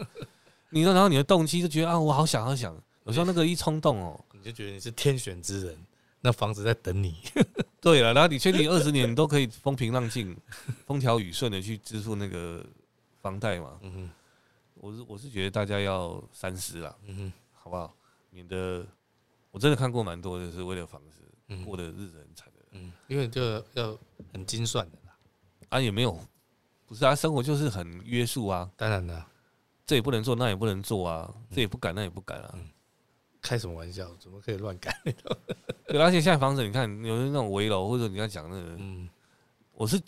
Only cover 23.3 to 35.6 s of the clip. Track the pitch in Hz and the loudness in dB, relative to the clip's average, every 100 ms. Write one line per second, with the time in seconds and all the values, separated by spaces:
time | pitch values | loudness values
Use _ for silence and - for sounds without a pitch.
23.3 | 123 120 110 - 127 113 107 - - - | -2 -2 -4 -6 -6 -6 -6 -16 -20 -16
24.3 | 95 95 110 113 123 90 - - _ _ | -10 -6 -4 -2 -2 -4 -10 -20 _ _
25.3 | _ _ _ - 127 123 101 120 82 - | _ _ _ -4 0 2 2 0 -2 -10
26.3 | _ _ _ _ _ _ 110 135 143 160 | _ _ _ _ _ _ 2 4 4 2
27.3 | 147 127 143 151 98 85 87 113 120 117 | 0 2 2 2 -2 -6 -10 -4 0 0
28.3 | 135 101 92 90 - 107 101 87 80 - | 0 -2 -2 -4 -4 0 0 -2 -8 -14
29.3 | _ _ _ _ _ - 139 120 117 110 | _ _ _ _ _ 0 2 4 0 0
30.3 | 117 123 95 110 95 95 104 87 80 85 | 0 0 0 0 -2 -2 -2 -2 -4 -8
31.3 | 113 - - 104 120 87 90 95 92 - | -14 -8 -2 -2 -2 -4 -4 -6 -8 -12
32.3 | 69 - 90 80 - _ _ _ _ _ | -12 -14 -14 -16 -20 _ _ _ _ _
33.3 | _ - 120 95 82 82 95 87 87 90 | _ -4 -4 -4 -10 -12 -12 -14 -16 -20
34.3 | 98 110 98 104 92 - - - 117 - | -14 -8 -6 -8 -8 -8 -6 -6 -8 -6
35.3 | - - - | -8 -8 -10